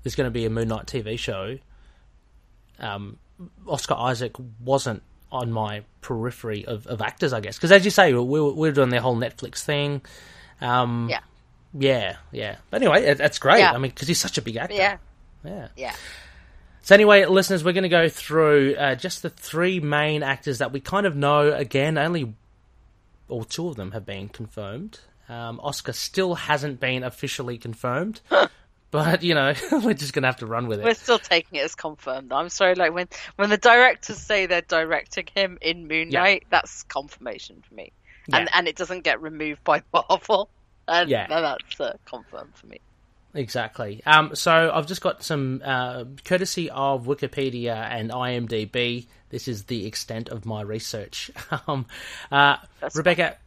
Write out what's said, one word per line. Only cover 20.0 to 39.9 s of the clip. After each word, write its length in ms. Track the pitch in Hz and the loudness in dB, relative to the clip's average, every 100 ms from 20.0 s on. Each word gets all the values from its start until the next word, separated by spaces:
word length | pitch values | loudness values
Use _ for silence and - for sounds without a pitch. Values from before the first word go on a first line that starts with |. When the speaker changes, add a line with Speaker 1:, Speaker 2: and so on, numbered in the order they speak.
| 151 151 | 0 0
Speaker 1:
actors 360 | 139 135 - 120 | -2 -4 -4 -4
that 120 | 123 | -4
we 100 | 135 | -4
kind 260 | - 190 202 | -2 0 0
of 100 | 143 | 0
know. 360 | 143 147 147 | 2 4 4
Again, 440 | 143 135 135 147 156 | 2 0 0 2 0
only, 360 | 156 175 123 110 _ _ _ _ _ _ _ _ - | 0 -2 -4 -10 _ _ _ _ _ _ _ _ -12
or 160 | 123 | -10
two 240 | 110 - 170 | -8 -8 -8
of 80 | 120 | -8
them 160 | 95 | -10
have 120 | 113 | -10
been 240 | 95 98 101 | -10 -12 -12
confirmed. 720 | - 110 - 101 117 214 - _ _ - | -12 -14 -12 -10 -10 -12 -16 _ _ -16
Um, 300 | 117 117 120 | -12 -10 -8
Oscar 320 | 143 139 - | -8 -6 -8
still 400 | 123 - 190 185 | -8 -4 -2 0
hasn't 440 | 170 - 147 147 131 | -2 0 0 0 -4
been 220 | 127 127 | -2 -2
officially 540 | 127 - 139 - 123 120 | -6 -8 -8 -6 -8 -8
confirmed. 640 | 120 113 127 127 196 214 _ | -10 -6 -4 -2 -4 -8 _
Speaker 2:
<laughs> 200 | 285 - _ _ _ _ | 2 2 _ _ _ _
Speaker 1:
But, 300 | 151 156 180 | 0 2 2
you 120 | 170 | 2
know, 200 | 156 135 143 | 2 2 0
<laughs> 100 | - | 0
we're 220 | 311 226 | 2 2
just 180 | 214 143 | 0 -2
gonna 140 | - 131 | 0 0
have 100 | 127 | 0
to 60 | 110 | -6
run 200 | 117 120 | -4 -2
with 140 | 107 | 0
it. 40 | |
Speaker 2:
We're 80 | 220 | 0
still 260 | 220 - 233 | 0 2 0
taking 400 | - 170 - 156 | 4 0 0 -4
it 40 | |
as 120 | 147 | -4
confirmed. 560 | - 160 151 139 131 135 | -6 -10 -10 -8 -8 -4
I'm 200 | 135 175 | -4 -4
sorry, 240 | - 185 | 2 2
like, 180 | 180 170 | 4 2
when, 160 | 175 180 - - - | 0 -8 -10 -16 -4
when 120 | 208 | 0
the 80 | 208 | 4
directors 640 | 240 240 254 - - 214 | 8 10 8 4 -8 -12
say 260 | - 208 | -2 -2
they're 160 | 185 175 | 2 -2
directing 640 | 170 165 160 165 - - 175 | 0 -2 0 -2 -4 -10 -6
him 220 | - 196 180 | -2 -2 -2
in 260 | 160 170 160 | -6 -6 -4
Moon 220 | 160 165 | -4 0
Speaker 1:
Yeah. 140 | 143 | 0
Speaker 2:
Knight, 200 | 185 196 _ | 2 0 _
that's 320 | 175 - - | 0 0 -16
confirmation 800 | - 143 143 - 123 104 - - _ | -8 -8 -8 -14 -12 -12 -16 -20 _
for 60 | |
me. 180 | 107 85 _ _ - - | -20 -20 _ _ -20 0
And, 200 | - - | 0 2
Speaker 1:
Yeah. 60 | 175 | 0
Speaker 2:
and 100 | 170 | 0
it 80 | 156 | -4
doesn't 260 | 180 180 | -6 -2
get 200 | 160 123 | -2 -2
removed 420 | 156 156 151 147 | -4 -8 -8 -4
by 160 | - 151 | 0 0
<laughs> 60 | _ | _